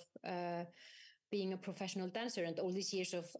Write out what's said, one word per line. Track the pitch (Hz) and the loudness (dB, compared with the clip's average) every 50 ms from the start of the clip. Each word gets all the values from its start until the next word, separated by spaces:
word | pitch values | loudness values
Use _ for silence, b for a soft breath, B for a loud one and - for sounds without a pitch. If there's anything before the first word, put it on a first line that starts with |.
| - - _ - - 185 | -10 -14 _ -8 -4 -2
uh, | 180 175 175 175 170 170 175 175 B B B B B B B B B B _ _ | 0 2 2 2 2 0 -2 -4 B B B B B B B B B B _ _
being | 208 202 190 190 190 | 0 2 2 2 0
a | |
professional | 185 - 196 175 - 196 180 - 196 185 180 | 0 -2 -4 -2 -2 -2 0 0 0 0 0
dancer | 180 220 240 247 - 202 170 | 0 0 0 0 2 2 2
and | 165 165 - | 2 2 2
all | 190 180 | 2 2
these | 185 196 190 - | 2 2 2 2
years | 202 190 180 - 185 | 2 2 2 2 0
of, | 175 170 - - | -2 -2 -4 -4